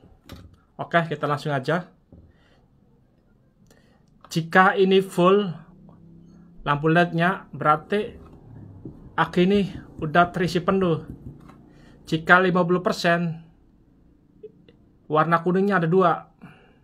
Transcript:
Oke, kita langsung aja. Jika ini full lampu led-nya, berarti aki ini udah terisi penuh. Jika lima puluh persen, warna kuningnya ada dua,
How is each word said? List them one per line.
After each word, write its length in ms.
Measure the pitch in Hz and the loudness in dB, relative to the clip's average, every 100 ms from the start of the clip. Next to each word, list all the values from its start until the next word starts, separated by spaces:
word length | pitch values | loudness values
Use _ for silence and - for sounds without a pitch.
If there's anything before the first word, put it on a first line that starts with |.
| - _ - - - - _ - | -20 _ -20 -20 -20 -20 _ -14
Oke, 320 | 143 170 160 | -2 0 0
kita 160 | 147 | -2
langsung 320 | 143 143 156 143 | -4 -4 -4 -4
aja. 320 | 127 170 175 _ _ - - _ _ _ _ _ _ _ _ _ _ _ _ _ _ _ _ _ _ _ - | -2 -4 -6 _ _ -20 -20 _ _ _ _ _ _ _ _ _ _ _ _ _ _ _ _ _ _ _ -10
Jika 480 | 170 165 190 185 196 | -8 0 2 4 4
ini 240 | 190 190 | 4 4
full 480 | 190 - 180 202 202 151 - - - - - - - - - - 147 | 2 2 4 4 0 -6 -16 -20 -20 -20 -20 -20 -20 -20 -20 -10 -4
lampu 240 | 143 160 | -2 2
led-nya, 560 | 165 170 165 170 196 - 139 | 2 2 0 -2 -2 -8 -4
berarti 640 | 147 156 - 208 202 - - - - - - - - - - | 0 0 -2 -6 -6 -12 -20 -20 -20 -20 -20 -20 -20 -18 -10
aki 320 | - 165 180 180 | -4 -2 0 2
ini 160 | 202 185 - - - | 2 -2 -6 -18 -12
udah 320 | 156 170 175 | -2 2 2
terisi 240 | 170 170 175 | 0 -4 -2
penuh. 480 | 160 190 180 156 - - - - - - - - - - - | -2 0 0 -2 -6 -16 -20 -20 -20 -20 -20 -20 -20 -20 -6
Jika 320 | 160 165 180 | -4 4 4
lima 240 | 185 180 175 | 4 0 0
puluh 160 | 180 | 0
persen, 640 | 180 - 175 170 170 160 - _ _ _ _ _ _ _ _ _ - - _ _ _ _ - | -2 -2 0 0 -2 -8 -14 _ _ _ _ _ _ _ _ _ -20 -20 _ _ _ _ -4
warna 400 | 151 160 170 175 | -2 0 0 0
kuningnya 320 | 180 202 190 | 0 0 0
ada 80 | 165 | 2
dua, 480 | 185 175 156 - _ - - _ _ | 2 2 0 -6 _ -20 -20 _ _